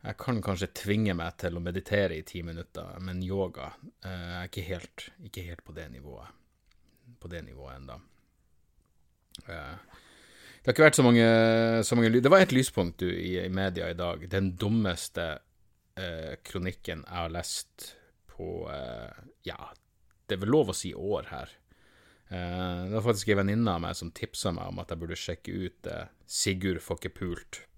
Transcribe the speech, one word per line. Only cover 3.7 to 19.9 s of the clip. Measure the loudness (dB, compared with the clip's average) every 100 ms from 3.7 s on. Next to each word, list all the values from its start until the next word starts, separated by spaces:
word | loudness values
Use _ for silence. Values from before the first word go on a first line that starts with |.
| -14 -20 _
eh, | -12 -10 -8 -8
er | -8
ikke | -8 -8
helt, | -8 -10 -16 -18 -18
ikke | -16 -12 -12
helt | -14
på | -14 -14
det | -14
nivået. | -16 -16 -18 -20 -20 _ _ _ _ _ _ -20 -18
På | -12
det | -12 -12
nivået | -16 -16 -16
enda. | -16 -18 _ _ _ _ _ _ _ _ _ _ _ _ _ -20 -14
Eh, | -12 -12 -14
det | -18 -20 -20 -20 -20 -20 -20 -4 0
har |
ikke | 8 8
vært | 10
så | 8
mange, | 10 10 8 8 6 4 2 4
så | 4
mange | 6
ly-, | 6
det | 8
var | 8
et | 8
lyspunkt, | 6 2 0 -2 0
du, | -2
i, | -2 -2 -2 -2
i |
media | 0 0 -2 -4
i |
dag. | -4 -4 -4 -2
Den | 0 0 0
dummeste, | 2 2 2 -2 -6 -4 -4 -6 _ _ _ _ _ -8
eh, | -8 -6 -8 -10
kronikken | -8 -4 -4 -6 -10 -10 -8
jeg | -6
har | -4
lest | -4 -6 -8 -10 -16 -18 -18 _ _ -20
på, | -12 -8 -8 -8
eh, | -8 -10 -10 -14 -16 -20 _ -14
ja, | -12 -16 -20 _